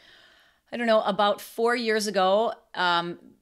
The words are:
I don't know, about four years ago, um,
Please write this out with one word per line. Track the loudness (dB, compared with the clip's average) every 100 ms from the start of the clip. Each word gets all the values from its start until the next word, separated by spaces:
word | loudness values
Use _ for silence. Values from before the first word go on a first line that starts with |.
| -20 -20 -20 _ _ _ _
I | -4
don't | 2
know, | 2
about | 2 0 0 0
four | -6 -2 -2 0
years | 0 -2 -2
ago, | 0 2 2 0 -4 _
um, | -4 0 0 -2 -10 -18 _